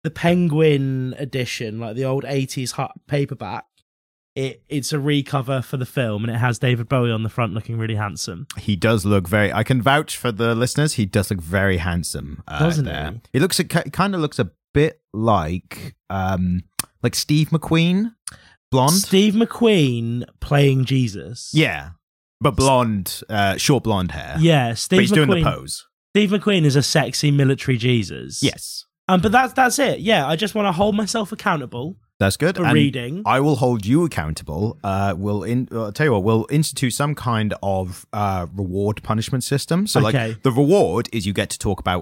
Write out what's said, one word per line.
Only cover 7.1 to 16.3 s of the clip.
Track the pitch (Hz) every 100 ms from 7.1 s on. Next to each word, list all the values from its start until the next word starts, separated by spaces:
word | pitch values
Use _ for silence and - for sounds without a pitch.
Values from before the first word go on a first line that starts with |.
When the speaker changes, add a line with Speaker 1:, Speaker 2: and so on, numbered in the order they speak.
Speaker 1:
on | 110
the | 110
front | - 113
looking | 107 - 117
really | 113 107
handsome. | 104 78 - 85 - -
Speaker 2:
He | 101 95
does | 110 113 95
look | 101 87
very, | 107 101
I | 101
can | 113 131
vouch | 117 143 151 -
for | 123
the | 104 117
listeners, | 117 127 - 151
he | - 101
does | 107 95
look | 95
very | 80 95 98 90
handsome, | 90 87 78 71 71 67 -
uh, | 73
Speaker 1:
Doesn't | 160 156 135
Speaker 2:
there. | 67 73
Speaker 1:
he? | 110 _
Speaker 2:
He | 131
looks, | 170 -
it | 175
ki-, | - -
kinda | - 196 190
looks | 147 -
a | 98 _ _
bit | 143 160 - _
like, | 104 113 101 78 90 _ - - _ _
um, | 98 92